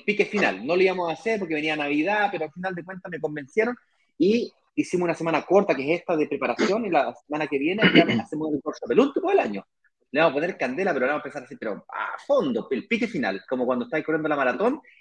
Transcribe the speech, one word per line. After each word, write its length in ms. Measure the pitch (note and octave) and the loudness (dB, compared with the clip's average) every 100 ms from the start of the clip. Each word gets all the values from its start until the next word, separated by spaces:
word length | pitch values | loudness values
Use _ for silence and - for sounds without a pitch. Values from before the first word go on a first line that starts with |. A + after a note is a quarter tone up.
pique 200 | - - | -2 0
final. 420 | - G#3 C3 F#2+ B2+ | 0 2 0 0 -2
No 100 | F3+ | 2
lo 60 | |
íbamos 280 | F#3 F#3 E3+ | 2 2 -4
a 20 | |
hacer 260 | D#3 A3 A3 | -4 -4 -4
porque 160 | E3+ | -2
venía 220 | D3+ D#3 D3+ | -4 -2 -2
Navidad, 520 | C#3+ D3 E3+ G#3+ G3+ | -2 0 2 2 0
pero 120 | F3 | -2
al 80 | D3+ | -6
final 220 | F3 F#3 | -6 -8
de 100 | F3+ | -8
cuentas 260 | F3 F#3 F#3+ | -12 -12 -10
me 100 | D#3+ | -6
convencieron 560 | D#3 D3+ C3+ G#3+ A3+ B3 _ _ _ - | -6 -6 -6 -2 0 -2 _ _ _ 2
y 340 | F3+ A#3 - _ _ | 4 4 0 _ _
hicimos 300 | - - F3+ | -4 -2 0
una 100 | F3 | -2
semana 280 | D3+ E3 D3+ | -2 0 0
corta, 320 | - F#3+ G3 | 4 4 4
que 180 | C3+ C#3 | 0 0
es 80 | E3+ | -2
esta, 160 | - D#3+ | 0 0
de 100 | C#3+ | 0
preparación, 600 | C#3 B2 A#2 - G#3 G#3 | -2 -2 0 2 0 2
y 40 | |
la 240 | D#3 A#2+ - - | 2 2 -4 -6
semana 200 | D3+ D3+ | -4 -2
que 120 | C#3+ | -2
viene 240 | D3+ G3+ F3+ | 0 4 6
ya 100 | - | 6
<clears throat> 180 | - A2+ | 6 2
hacemos 280 | - D#3 D#3 | -2 -4 -4
el 80 | D3+ | -4
workshop, 260 | - - A3+ | -6 -8 0
el 100 | F3+ | 4
último 280 | C#4+ - F4 | 4 2 2
del 120 | G4 | 2
año. 260 | A#3 G3+ - _ _ _ _ | 0 -4 -12 _ _ _ _
Le 100 | C#3+ | 2
vamos 120 | E3 | 2
a 20 | |
poner 220 | C#3 F3 - | 2 -4 -4
candela, 380 | C3 C#3 F#3+ | -6 -2 -2
pero 100 | C#3 | 0
le 80 | C3 | 0
vamos 120 | D3+ | -2
a 40 | C#3+ | -6
empezar 140 | C#3+ | -12
así, 120 | B2+ C3+ | -14 -10
pero 280 | A2 F#2+ - | -8 -8 -10
a 300 | - G#2 - - | -8 -8 -6 0
fondo, 420 | C#4 D3+ A2 - | 2 2 -2 -2
el 160 | B2 - | -4 -2
pique 220 | A3+ A#3+ | -2 -2
final, 340 | E3 G#2 F#2+ - | -2 -2 -4 -4
como 180 | B2+ B2+ | -2 0
cuando 180 | B2 | -2
estás 180 | A#2 D#3 | -2 -4
corriendo 240 | D#3 D#3+ D3+ | -2 -2 0
la 80 | C#3+ | 0
maratón 440 | B2+ B2 A3+ C#4 - _ | 0 0 0 -2 -10 _